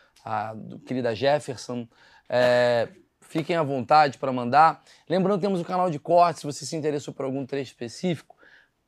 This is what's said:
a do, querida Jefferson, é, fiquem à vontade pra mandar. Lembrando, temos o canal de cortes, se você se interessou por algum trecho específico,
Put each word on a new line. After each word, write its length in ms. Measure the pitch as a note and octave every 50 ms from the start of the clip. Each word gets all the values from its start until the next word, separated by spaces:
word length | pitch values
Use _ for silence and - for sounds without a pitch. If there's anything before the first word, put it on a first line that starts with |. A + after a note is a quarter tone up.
| _ _ _ _ -
a 300 | A2 A2 G#2+ G#2+ A2 A2
do, 240 | G#2+ - - - -
querida 360 | - - B2+ B2+ B2 A#2+ A2+
Jefferson, 720 | G2+ B2+ C#3 D3 D3 - - B2+ G#2 - - B2 A#2+ A#2 A#2 _ _ - _ _ _ _ -
é, 600 | - B2 B2 B2 B2 B2 B2 A#2+ A#2+ A#2+ A2 - - - _ _ _ _
fiquem 360 | - - - D#3+ D3+ - F3
à 60 | E3 D#3
vontade 540 | C3+ C#3 C3 A#2 - D3+ D#3 D3+ D3 - -
pra 120 | - C3+ B2+
mandar. 520 | B2+ A#2+ A#2+ B2+ D3 D#3+ D#3+ D3 - _ - - _ _ -
Lembrando, 300 | D#3+ F#3+ F#3 F#3+ G#3 F#3
temos 200 | D#3+ G3+ G3 F3
o 40 | E3+
canal 260 | - F#3 F3+ F3+ F#3
de 80 | D3+ C#3+
cortes, 440 | - - E3+ F3 F3 E3+ D#3 - -
se 40 |
você 180 | D3 C3+ - D3+
se 120 | B2+ D#3+
interessou 360 | D#3+ C#3+ D#3 C#3+ D3 - D3+ C3
por 120 | - C3+
algum 200 | C3+ C3 C#3 C#3
trecho 280 | B2 - C#3 C3 A2+ -
específico, 640 | - B2 A#2 - - - F#3 E3 A#2+ - - - _ _ - - - _ _ _ _ _